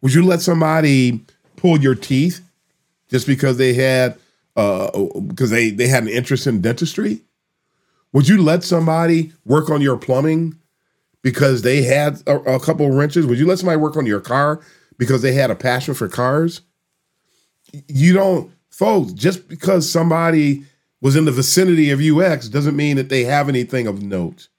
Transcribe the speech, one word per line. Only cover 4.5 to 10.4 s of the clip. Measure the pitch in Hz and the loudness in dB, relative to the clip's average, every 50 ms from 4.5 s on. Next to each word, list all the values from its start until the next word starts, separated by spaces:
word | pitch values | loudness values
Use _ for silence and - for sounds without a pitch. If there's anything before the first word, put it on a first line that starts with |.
| _ | _
uh, | - 107 101 98 90 98 - - 107 98 - - - 98 95 - | -2 0 0 0 -2 -4 -6 -4 -4 -4 -4 -4 -8 -10 -10 -6
'cause | - 135 113 | -4 -2 0
they, | 107 117 117 113 | 0 0 0 0
they | 104 101 123 120 | 0 0 0 0
had | 135 127 113 | 2 0 -2
an | 110 | -2
interest | 104 120 123 - 139 127 - 143 | -4 -6 -4 -2 -4 -4 -2 -2
in | 120 104 | -2 -2
dentistry? | 87 117 120 - 175 165 - - - 247 - 226 _ _ _ _ _ _ _ _ _ _ _ _ _ _ _ _ _ _ - | -2 -2 -2 -2 -4 -6 -4 -4 -4 -4 -4 -6 _ _ _ _ _ _ _ _ _ _ _ _ _ _ _ _ _ _ 0
Would | 135 143 123 | 2 4 6
you | 202 208 | 4 4
let | 180 151 160 175 175 | 4 4 2 0 0
somebody | - 180 170 160 165 160 165 170 165 170 160 160 160 - _ _ | 0 -2 0 0 0 0 0 0 2 0 0 0 -4 -10 _ _
work | 101 127 151 151 151 | 0 0 2 2 0
on | 156 147 | -2 0
your | 143 139 127 113 | 0 0 0 -2
plumbing | - - 131 131 139 156 160 160 | -2 -2 -2 0 0 0 0 0